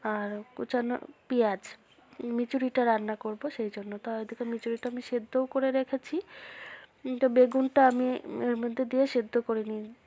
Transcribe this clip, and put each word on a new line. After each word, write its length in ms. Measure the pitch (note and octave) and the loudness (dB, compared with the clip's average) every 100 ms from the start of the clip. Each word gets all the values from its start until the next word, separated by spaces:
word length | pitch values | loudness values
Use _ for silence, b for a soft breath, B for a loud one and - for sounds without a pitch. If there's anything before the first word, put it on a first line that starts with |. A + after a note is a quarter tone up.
| A3 | -4
আর 160 | G#3 G#3 G#3 G#3+ - | -4 -4 -6 -10 -10
কুচানো 400 | A#3+ B3 A#3+ B3 - - _ | -4 -2 -2 -4 -6 -20 _
পেঁয়াজ, 340 | B3 A3 G3 - - _ _ - - A#3+ A#3 | 2 2 2 -8 -20 _ _ -20 -12 -4 -2
মিচুরিটা 440 | A#3+ C4+ B3+ B3 A#3+ | 0 0 0 2 4
রান্না 240 | A3 G#3+ G#3+ | 2 0 -6
করব 180 | A3 G#3+ D4 - | -6 -6 -8 -4
সেই 120 | A3 G#3 | -6 -6
জন্য। 160 | G3+ G#3 | -10 -10
তো 60 | A#3 A3 | -6 -6
এদিকে 220 | A3 A3+ A#3 | -6 -8 -6
মিচুরিটা 360 | A#3 A#3 A#3 B3 | -6 -4 -4 -4
আমি 100 | B3 - | -8 -4
সেদ্ধও 340 | B3 A3 B3+ C4 | -4 -2 -2 0
করে 160 | C4+ C4 C4 | 0 2 0
রেখেছি। 380 | C4 C4 - D#4+ - B B B B B B _ C4 | 0 -4 -4 -6 -6 B B B B B B _ -8
উম, 80 | B3 | 2
তো 60 | B3+ A#3+ | 4 8
বেগুনটা 440 | B3 B3+ C4 C#4 C4 | 6 6 4 6 6
আমি 140 | B3 B3+ B3+ - A3+ A#3+ | 6 0 -2 -6 -4 -2
এর 80 | A#3 | 0
মধ্যে 200 | A#3+ A#3 B3+ | -2 -2 0
দিয়ে 140 | B3+ C4+ | 2 4
সেদ্ধ 200 | B3+ A3 A#3+ A#3 | 2 0 -2 0
করে 160 | A3+ G#3+ | -4 -2
নিই 120 | G#3+ G#3+ A#3+ | -6 -8 -16